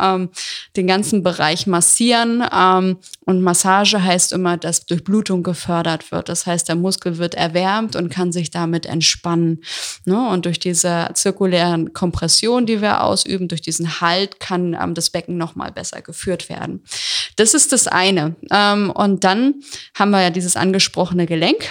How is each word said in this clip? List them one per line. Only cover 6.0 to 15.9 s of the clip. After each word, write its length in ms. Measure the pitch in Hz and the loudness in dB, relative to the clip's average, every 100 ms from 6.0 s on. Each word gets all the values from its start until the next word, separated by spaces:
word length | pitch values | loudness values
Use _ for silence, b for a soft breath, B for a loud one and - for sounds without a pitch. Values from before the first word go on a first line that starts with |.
| - | -4
wird. 180 | 175 175 | -8 -4
Das 160 | 175 - | -6 -2
heißt, 200 | 170 - | -4 -2
der 60 | 165 | 0
Muskel 440 | 185 190 185 165 | 0 -2 -4 -4
wird 160 | 170 - | -4 -2
erwärmt 600 | 170 170 185 208 220 - | -2 0 0 0 -2 -4
und 140 | 170 | -4
kann 220 | 180 180 | -2 -2
sich 180 | 175 160 | -2 -4
damit 340 | 175 165 165 - | -4 -2 -2 -2
entspannen, 720 | 165 151 - 175 170 170 165 B B B B - | 0 0 0 -2 0 0 -2 B B B B -2
ne? 240 | 208 247 | 0 0
Und 160 | 185 175 | -2 -2
durch 140 | 170 | -2
diese 500 | 185 170 180 170 165 | -2 0 2 0 -2
zirkulären 800 | - 202 196 190 175 175 165 160 | -2 -2 0 2 2 2 2 -2
Kompression, 760 | - 170 - 165 - 220 247 226 | -2 -2 0 0 2 2 2 2
die 160 | 220 | 0
wir 220 | 208 - | 2 2
ausüben, 460 | - 190 - 190 180 | 2 0 -2 -4 -4
durch 120 | 165 | -6
diesen 380 | - 160 165 156 | -6 -4 -4 0
Halt 400 | 170 180 196 - | 0 2 -2 -6
kann, 340 | - 180 180 165 | -4 -2 -2 -2
ähm, 120 | 175 | -4
das 160 | 170 165 | -2 -4
Becken 280 | 175 170 175 | -4 -6 -6
noch 180 | 165 - | -6 -8
mal 180 | - | -10
besser 280 | - 175 | -10 -12